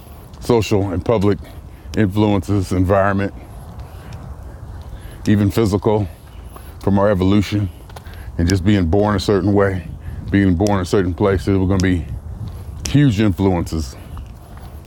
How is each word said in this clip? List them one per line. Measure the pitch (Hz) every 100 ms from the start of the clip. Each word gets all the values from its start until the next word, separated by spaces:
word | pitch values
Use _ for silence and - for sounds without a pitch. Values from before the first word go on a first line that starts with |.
| - - - -
social | - 120 104 104 98
and | 87
public | - 110 101 92 - - - - - -
influences, | 104 104 107 101 - 98 90
environment, | 92 92 98 98 98 98 - - - - - - - - - - - - - - - - - - - -
even | 104 104
physical, | 113 110 98 113 104 92 - - - - - - -
from | 101 98
our | 101
evolution, | 95 92 104 98 104 98 - - - - - - -
and | 85
just | 95
being | 90 101 82
born | 101 104 101
a |
certain | - 101 95
way, | 101 98 92 - - - - -
being | 101 98
born | 85 104 98
in |
certain | 87 107 90
places, | 82 101 95 - 98
we're | 92
gonna | 95
be | 92 87 71 - - - - - - - -
huge | 139 143 98
influences | 110 80 98 90 80 80 73 - - - - - - - - -